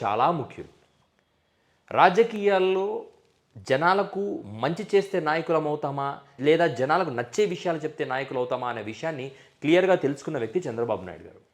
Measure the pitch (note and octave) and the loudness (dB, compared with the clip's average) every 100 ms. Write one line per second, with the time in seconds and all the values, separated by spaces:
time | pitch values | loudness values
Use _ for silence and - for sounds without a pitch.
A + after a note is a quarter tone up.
0 | G#2+ G#2+ C#3+ E3 A2+ - - _ _ _ | -2 2 2 0 -6 -12 -18 _ _ _
1 | _ _ _ _ _ _ _ _ - B2 | _ _ _ _ _ _ _ _ -4 4
2 | F3+ F#3 A3+ A3 G3+ F#3+ F#3 F#3+ G3+ A#3 | 6 6 2 2 2 2 2 0 -2 -6
3 | - _ _ _ _ A2+ F#2+ C3 E3+ G3 | -10 _ _ _ _ -10 -2 2 4 2
4 | F#3+ F#3+ G3+ - G2+ G#2+ C3+ E3+ G#3 G3 | 0 -4 -6 -6 -10 -6 -4 -4 0 2
5 | G3 F#3 D3+ D#3+ E3 D#3+ D3+ D3 D3 C#3+ | 2 -2 0 0 0 0 0 -2 -4 -4
6 | C#3 C#3+ - - C#3+ D#3+ E3+ B2 C3 E3+ | -6 -6 -14 -2 4 4 4 2 2 2
7 | E3+ A#2+ A#2+ - G3+ E3+ F3+ E3 D3+ - | 0 -4 -4 0 0 0 -4 -4 -4 -6
8 | C3+ C3 C3+ C3 B2 B2+ B2 A#2 G#2+ A2+ | -4 -4 -4 -4 -2 -2 -4 -6 -8 -8
9 | D#3+ D3 C3+ - - _ C#3+ F3 F#3 F3 | -6 -6 -10 -14 -20 _ 2 4 6 4
10 | C3+ C#3+ - D3 A2+ F#3 D3+ A2+ A3+ G2 | 2 -2 -6 -4 -4 -4 -4 -2 -2 -2
11 | F2+ E2 F2 - _ | -6 -14 -18 -20 _